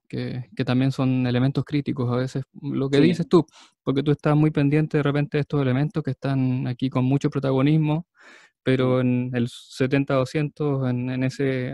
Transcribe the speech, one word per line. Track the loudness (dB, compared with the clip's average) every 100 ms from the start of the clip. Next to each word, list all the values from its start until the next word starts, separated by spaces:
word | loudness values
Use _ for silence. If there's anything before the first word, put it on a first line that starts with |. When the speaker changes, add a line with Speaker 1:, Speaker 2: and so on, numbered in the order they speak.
| _
Speaker 1:
que, | -8 -8 -8 -8 -4
que | 0
también | 2 2
son | 0 0 0 2
elementos | 2 2 0
críticos | -2 -4 -2 -4 -2
a | -2
veces, | -2 -6 -10 -12
lo | -6 -4 2
que | 4
Speaker 2:
Sí. |
Speaker 1:
dices | 4 2 4
tú, | 4 2 -6 -20 _
porque | -4 0
tú | 0
estás | 0 2 4
muy | 2
pendiente | 2 2 2 2 0
de |
repente | 0 0 -2 -4
de |
estos | -2 -2
elementos | 0 0 0 -4
que | -6
están | -6 -4 0 0 -2 -4
aquí | -4 -2
con | 0 0
mucho | 0 0
protagonismo, | -2 0 2 4 2 2 -2 -6 _ -20 -20 -20 _
pero | 0 2 2 2
Speaker 2:
Sí. | 2
Speaker 1:
en | 0 -2
el | -4 -4
setenta | -6 -14 -4 0 0 0 0
doscientos, | 0 -2 -4 -4 -4 -2 -2
en, | -2 -4
en | -2
ese | -4 -2 -2 -2 -4